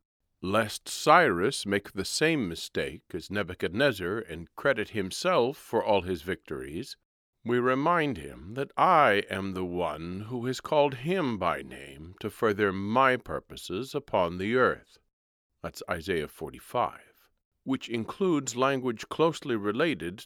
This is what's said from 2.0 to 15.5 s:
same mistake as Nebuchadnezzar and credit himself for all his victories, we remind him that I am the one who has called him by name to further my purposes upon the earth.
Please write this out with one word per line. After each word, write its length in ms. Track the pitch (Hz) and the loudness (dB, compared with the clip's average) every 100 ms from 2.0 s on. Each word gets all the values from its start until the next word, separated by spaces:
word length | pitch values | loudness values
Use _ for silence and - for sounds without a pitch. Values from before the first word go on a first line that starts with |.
same 460 | 92 - 156 156 92 | -4 0 0 2 -2
mistake 540 | 82 - - 69 78 - | -6 -6 -4 -6 -8 -12
as 180 | 85 - | -12 -6
Nebuchadnezzar 920 | 101 90 90 90 101 143 98 87 110 | -4 -4 -4 -4 0 0 0 -4 -4
and 280 | - 82 85 - | -8 -12 -14 -4
credit 320 | 143 117 101 | 0 0 -2
himself 720 | 107 95 - 180 170 120 147 | -4 -4 -2 0 2 2 -2
for 260 | - 113 | -4 0
all 160 | 101 101 | 2 2
his 220 | 87 87 | 2 -4
victories, 760 | 85 87 - 69 67 85 139 - _ _ _ _ | -4 -6 -6 -10 -8 -10 -10 -14 _ _ _ _
we 140 | 113 123 | -2 2
remind 580 | 123 131 156 175 147 101 | 2 2 2 2 0 -4
him 380 | 71 64 87 | -10 -14 -10
that 160 | 123 139 | -8 -4
I 500 | - 165 165 127 101 - | 2 6 8 8 6 2
am 240 | 98 98 | -2 -2
the 140 | 92 92 | -2 -2
one 580 | 87 82 76 85 95 107 | 0 -2 -2 -6 -8 -8
who 180 | 123 123 | -6 -4
has 160 | 127 | -6
called 320 | - 156 143 | 0 4 4
him 420 | 127 151 190 139 107 | 2 -2 0 0 0
by 240 | 87 69 | 0 0
name 540 | 69 - 69 71 82 - | -4 -14 -16 -16 -16 -8
to 100 | 107 | -8
further 420 | - 110 101 104 | 0 2 4 2
my 460 | 95 101 117 135 123 | 2 0 4 4 2
purposes 760 | - 80 - - - 92 135 | -2 -8 -8 -14 -8 -6 -6
upon 440 | 147 - 104 85 90 | -8 0 2 2 0
the 180 | 101 127 | 0 4
earth. 420 | 110 - - _ _ _ _ _ _ | 4 2 -8 _ _ _ _ _ _